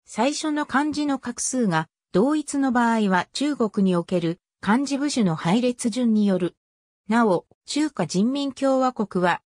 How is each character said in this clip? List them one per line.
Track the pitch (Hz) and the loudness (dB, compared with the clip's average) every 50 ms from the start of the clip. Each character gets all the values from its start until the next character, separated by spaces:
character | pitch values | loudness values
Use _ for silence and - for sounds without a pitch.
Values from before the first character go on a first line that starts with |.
| _ | _
最 | _ - - 226 277 294 | _ -4 -2 0 0 0
初 | - - 311 | -2 -4 -4
の | 302 294 294 | -2 -4 -4
漢 | - - 262 294 302 | -2 -2 -2 -2 0
字 | 285 294 302 | -2 -4 -2
の | 285 277 262 | -2 -2 -4
画 | - 240 240 - | -4 -8 -8 -6
数 | - - - 254 240 202 | -6 -4 -2 0 0 0
が | 170 160 160 - _ _ _ _ - | 0 0 -2 -4 _ _ _ _ 0
同 | 180 214 277 302 311 | 2 2 2 2 0
一 | 294 - - 285 | -2 -4 -4 -2
の | 277 269 | 0 0
場 | 233 247 240 233 226 | 2 2 2 2 2
合 | 226 214 202 | 2 2 2
は | 190 180 - - _ | 2 0 0 -2 _
中 | - 269 294 294 - | -4 -2 -2 -2 -2
国 | 240 214 - - 190 | -2 -2 0 0 2
に | 190 180 170 | 2 2 2
お | 170 | 0
け | - 190 180 | 0 -2 -2
る | 165 165 170 - _ _ _ _ | 0 -2 -4 -4 _ _ _ _
漢 | - 190 208 254 285 | -2 0 2 2 2
字 | 269 285 262 | 0 -2 -2
部 | 277 294 | -2 -2
首 | - 247 220 | 0 0 0
の | 180 160 | 0 0
配 | 156 - 170 175 247 | 0 0 2 2 2
列 | 240 254 247 - - 247 | 2 0 -2 -2 -4 -4
順 | 208 254 254 233 220 | -2 0 0 2 2
に | 214 208 | 2 2
よ | 202 190 180 | 2 2 0
る。 | 180 165 - _ _ _ _ _ _ _ _ _ _ - | -2 -4 -6 _ _ _ _ _ _ _ _ _ _ -2
な | 214 233 240 220 | 0 2 2 2
お、 | 185 160 - _ _ _ _ | 2 0 -2 _ _ _ _
中 | - - 285 302 302 | -8 -2 -2 -2 -2
華 | - - 185 147 | -2 -4 -6 -2
人 | - 175 202 240 | 0 0 0 0
民 | 269 285 285 277 254 | 0 -2 -4 -6 -6
共 | - 269 269 269 262 | -2 0 0 2 2
和 | 262 254 247 | 2 0 -2
国 | - 220 - - 185 175 | -2 -6 -4 -2 0 0
は、 | 180 170 - - _ | 0 0 -2 -6 _